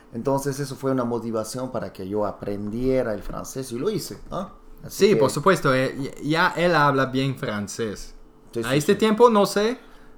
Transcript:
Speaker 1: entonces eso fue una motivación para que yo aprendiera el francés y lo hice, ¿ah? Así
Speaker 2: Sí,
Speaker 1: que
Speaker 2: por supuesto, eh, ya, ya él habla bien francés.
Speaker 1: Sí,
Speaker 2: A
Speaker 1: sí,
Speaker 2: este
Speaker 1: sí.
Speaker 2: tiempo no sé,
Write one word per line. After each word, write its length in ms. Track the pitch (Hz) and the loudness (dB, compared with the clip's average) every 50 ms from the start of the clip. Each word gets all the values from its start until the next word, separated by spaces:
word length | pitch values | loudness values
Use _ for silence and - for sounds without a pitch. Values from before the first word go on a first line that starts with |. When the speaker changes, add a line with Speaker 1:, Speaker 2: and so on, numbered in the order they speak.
| - - | -20 -12
Speaker 1:
entonces 460 | - 117 113 139 139 135 - 143 127 143 | -12 -6 -2 -2 -2 0 -2 -4 -4 -4
eso 160 | 143 127 131 | -6 -8 -8
fue 160 | 110 135 135 | -4 -2 0
una 140 | 131 131 123 | 0 0 0
motivación 680 | 120 120 117 107 117 110 110 107 - - 123 127 127 | -2 -2 -4 -4 -4 -4 -4 -4 -4 -6 -8 -8 -6
para 220 | 123 110 101 95 | -6 -8 -8 -8
que 160 | - - 95 92 | -10 -10 -8 -4
yo 180 | 101 104 104 | -2 -2 -2
aprendiera 880 | 98 - - - 101 101 101 104 104 104 120 127 131 131 131 120 113 104 | -4 -4 -6 -8 -6 -6 -6 -6 -6 -4 -2 0 2 2 2 0 -2 -4
el 80 | 101 | -6
francés 480 | - - 107 104 101 - - 135 135 123 | -6 -8 -10 -10 -10 -10 -10 -10 -10 -8
y 80 | 117 120 | -8 -6
lo 120 | 147 208 | -4 -4
hice, 280 | 220 160 - - 104 - - - | -4 -4 -6 -8 -12 -14 -12 -10
¿ah? 200 | - 170 196 - - - - - - - - | -10 -8 -10 -10 -14 -18 -20 -20 -20 -18 -16
Así 200 | - - - 185 | -12 2 4 4
Speaker 2:
Sí, 40 | 220 | 6
Speaker 1:
que 60 | 190 - | 6 6
Speaker 2:
por 120 | - - | 4 4
supuesto, 420 | - 151 147 190 180 147 - 143 | 2 2 4 4 4 4 4 4
eh, 220 | 131 131 131 131 - 131 139 - - - | 4 4 2 0 -2 -6 -8 -8 -8 -6
ya, 320 | - 143 156 165 180 175 | -2 0 2 2 2 2
ya 20 | - | 2
él 180 | 156 170 180 170 | 2 2 4 4
habla 320 | 151 147 143 135 135 131 | 4 4 4 4 2 0
bien 300 | 123 123 131 135 139 127 | 0 0 0 0 0 -2
francés. 800 | - 139 120 107 104 101 98 - - 117 107 92 - - - - - - - - - - - - | -4 -4 -4 -4 -4 -6 -6 -6 -4 -4 -4 -6 -8 -12 -14 -18 -20 -20 -20 -20 -20 -20 -10 -6
Speaker 1:
Sí, 60 | 117 110 | -6 -2
Speaker 2:
A 60 | 120 | 0
Speaker 1:
sí, 60 | 135 147 | 0 2
Speaker 2:
este 140 | 147 - 202 | 2 2 2
Speaker 1:
sí. 40 | 202 | 4
Speaker 2:
tiempo 320 | 214 220 214 220 240 247 | 4 2 6 6 6 6
no 160 | 220 208 196 | 6 4 4
sé, 320 | 190 - 202 208 226 262 - - - - - - - - | 2 2 0 0 0 -2 -6 -10 -18 -20 -20 -20 -20 -20